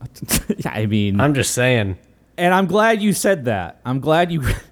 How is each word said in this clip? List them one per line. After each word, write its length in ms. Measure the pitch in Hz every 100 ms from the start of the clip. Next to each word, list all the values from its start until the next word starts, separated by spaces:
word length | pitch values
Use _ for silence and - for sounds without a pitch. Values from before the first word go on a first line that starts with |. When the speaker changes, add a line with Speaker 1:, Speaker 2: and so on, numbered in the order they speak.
| - -
Speaker 1:
<laughs> 400 | - - - 208
Yeah, 140 | -
I 140 | 104 107
mean, 340 | 107 104 98
Speaker 2:
I'm 140 | 139
just 200 | 139 -
saying. 440 | - 127 123 101 92 _ _ _ -
Speaker 1:
and 160 | 180
I'm 140 | 185 190
glad 340 | 202 220 226
you 100 | 208
said 320 | 175 214 190 123
that. 360 | 101 85 -
I'm 160 | 120 131
glad 320 | 135 160 175
you, 120 | 165 123 - -